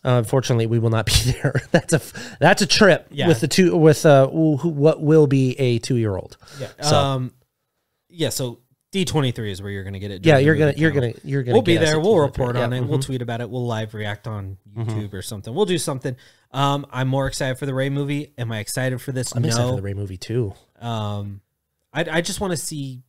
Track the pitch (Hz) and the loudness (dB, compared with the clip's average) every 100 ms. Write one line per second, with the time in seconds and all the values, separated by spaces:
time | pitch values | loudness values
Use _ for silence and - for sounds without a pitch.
0 | 131 123 110 135 - 120 113 117 113 113 | 2 0 2 0 2 0 2 0 2 0
1 | 107 - 123 - 143 - - 165 - 160 | 0 0 0 -2 -2 -4 2 0 2 -2
2 | - - - - 151 202 202 - 202 156 | -2 -16 -16 2 4 4 2 4 6 4
3 | - 143 139 117 143 - 180 175 156 147 | 0 -2 2 2 2 2 4 6 6 6
4 | 165 139 135 165 160 143 170 143 147 151 | 6 6 6 2 2 2 -2 2 2 2
5 | 151 156 147 135 131 123 127 120 - 123 | 4 6 6 4 2 0 0 0 0 0
6 | 110 92 - - - 139 127 - 147 151 | 0 -4 -8 -20 -20 -14 -14 -6 2 2
7 | 139 131 127 _ _ _ _ _ _ _ | 2 -2 -6 _ _ _ _ _ _ _
8 | _ 170 143 - 127 117 _ _ _ 190 | _ -4 -4 -2 -6 -8 _ _ _ -4
9 | 170 156 135 120 107 92 101 98 95 98 | 0 0 0 -2 -8 -8 -10 -10 -8 -10
10 | 101 98 160 139 143 147 151 139 160 143 | -10 0 4 6 6 4 2 2 0 0
11 | 120 - - 139 123 214 175 170 156 156 | -2 -6 -6 -6 2 2 4 2 2 2
12 | 175 202 143 - 123 120 120 127 123 147 | 2 2 2 -2 -4 -2 -2 -2 -2 -2
13 | 135 127 120 117 120 123 123 110 110 110 | -2 -6 -6 -6 -6 -6 -4 -4 -6 -6
14 | 104 104 117 107 95 95 _ 104 110 110 | -8 -8 -8 -8 -8 -12 _ -8 -4 -4
15 | 104 - - 107 107 131 208 180 180 131 | -6 -10 -10 -12 -8 -2 0 0 -2 -6
16 | 139 127 _ _ _ 131 139 143 143 123 | -6 -10 _ _ _ -2 0 0 -4 -6
17 | 131 135 135 - 135 127 143 131 135 139 | -2 0 -2 -4 -6 -4 -4 -2 -2 -2
18 | 143 147 147 - 113 110 101 - 127 127 | -4 -6 -8 -8 -6 -6 -6 -4 -4 -4
19 | - 127 120 123 120 113 123 127 98 98 | -6 -6 -4 -2 0 0 0 -2 -4 -6
20 | 101 92 - 117 107 - _ _ 117 113 | -8 -10 -4 -2 -4 -6 _ _ -8 -6
21 | 104 104 101 98 _ _ _ _ _ 143 | -6 -6 -8 -14 _ _ _ _ _ -6
22 | 165 160 175 190 196 170 - 156 135 127 | -2 -2 -4 -6 -4 -4 -6 -8 -10 -12